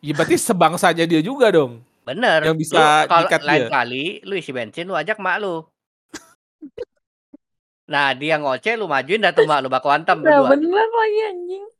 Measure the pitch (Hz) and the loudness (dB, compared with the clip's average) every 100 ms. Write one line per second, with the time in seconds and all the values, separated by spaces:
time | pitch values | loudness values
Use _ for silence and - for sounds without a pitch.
0 | 151 151 - 330 - 190 165 170 190 165 | -6 -4 0 0 0 2 2 4 0 2
1 | 170 160 165 277 233 165 131 117 123 _ | 2 2 0 2 4 4 2 -6 _ _
2 | - 147 240 160 156 160 160 170 156 151 | -12 -4 0 2 2 -2 0 4 4 4
3 | 156 170 180 160 147 147 117 135 120 127 | 4 2 2 0 2 0 0 -2 -2 -6
4 | 156 - 190 196 - 127 110 156 180 175 | -8 -10 -10 -10 -8 -10 -10 -10 -8 -6
5 | 156 208 185 180 202 165 160 _ _ _ | -6 -6 -4 -4 -4 -8 -10 _ _ _
6 | _ - _ _ _ _ 285 - 466 _ | _ -20 _ _ _ _ -20 -18 -18 _
7 | _ _ _ - _ _ _ _ _ 143 | _ _ _ -20 _ _ _ _ _ -2
8 | 143 131 151 156 147 127 214 226 190 139 | -2 -2 -2 -2 -2 -4 -4 -6 -2 -4
9 | 135 214 196 - 156 147 131 131 143 147 | -2 0 2 2 2 2 0 -2 0 0
10 | 165 180 302 285 262 285 330 392 453 453 | 2 0 4 4 4 2 2 0 0 0
11 | 440 415 440 359 349 381 415 _ | 0 -2 -4 -8 -12 -12 -14 _